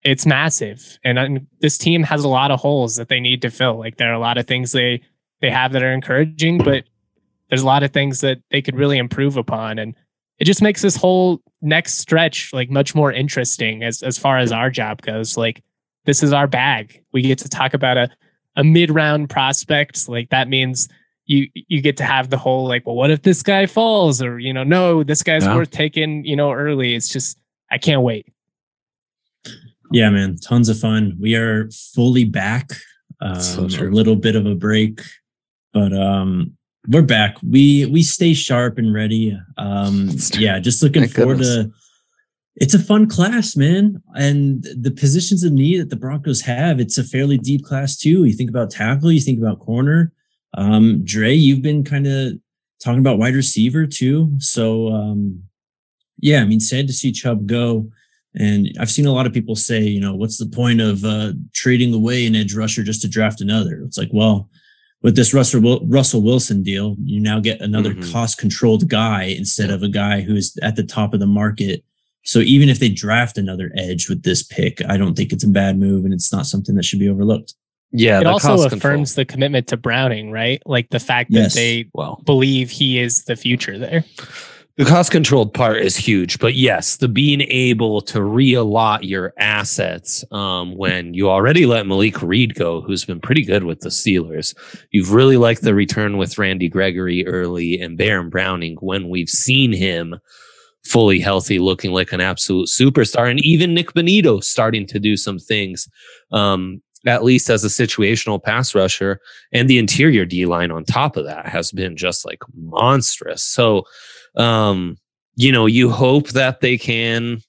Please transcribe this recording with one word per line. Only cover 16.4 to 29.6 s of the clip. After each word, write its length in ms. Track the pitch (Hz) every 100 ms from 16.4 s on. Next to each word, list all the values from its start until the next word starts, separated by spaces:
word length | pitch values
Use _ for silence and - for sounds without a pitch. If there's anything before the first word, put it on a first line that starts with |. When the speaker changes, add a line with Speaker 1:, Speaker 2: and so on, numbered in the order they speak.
| 143
Speaker 1:
bag. 540 | 131 135 123 107 _ _
We 80 | 131
get 180 | 131 131
to 100 | 139
talk 240 | - 131
about 240 | 147 131 127
a, 120 | 123 _ _ _ _ -
a 80 |
mid-round 680 | 147 165 170 156 151 151 147
prospect. 800 | - 135 139 - 151 143 - -
Like, 200 | 120 120
that 180 | 131 131
means 400 | 135 131 123 - _ _ _ -
you, 220 | 139 139
you 280 | - - 165
get 160 | 139 139
to 60 |
have 260 | 127 135 127
the 80 | 131
whole, 300 | 131 131 131
like, 180 | 120 117
"Well, 100 | 120
what 140 | 135
if 120 | 151
this 200 | - 180
guy 240 | - 196 196
falls?" 560 | - 226 214 170 131
Or, 160 | 127 120
you 160 | 127
know, 100 | 131
"No, 400 | 131 180 180 165
this 200 | 147 151
guy's 220 | - 156 98
Speaker 2:
Yeah. 100 | 113
Speaker 1:
worth 160 | 165
taking, 540 | - 151 156 156 151 147
you 100 | 143
know, 160 | 147
early." 420 | 127 147 143 127
It's 160 | 117 -
just, 300 | 131 - - _ _ _
I 60 | 123
can't 240 | - 139
wait. 240 | 123 107 - _ _ _ _ _ _ _ _ _ _ _ - -